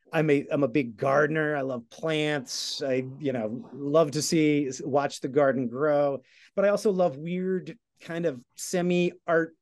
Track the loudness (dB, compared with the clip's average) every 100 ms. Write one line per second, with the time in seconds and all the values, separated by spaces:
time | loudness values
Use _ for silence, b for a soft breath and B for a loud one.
0 | B 0 2 2 2 0 0 0 -2 -2
1 | 2 4 2 2 0 -2 -4 -6 -10 -8
2 | -4 0 0 -2 -4 -8 -8 -6 -2 -2
3 | -2 -6 -4 -2 -4 -6 -10 -8 0 2
4 | 2 0 0 2 4 2 0 -4 -2 0
5 | 0 -4 -4 2 4 2 -2 0 2 2
6 | 2 -2 b b b 0 2 2 2 2
7 | 2 0 -6 -4 -2 -4 -6 -14 _ _
8 | -10 -4 -2 -4 -10 -14 -4 -2 2 2
9 | 2 -2 0 2 0 -4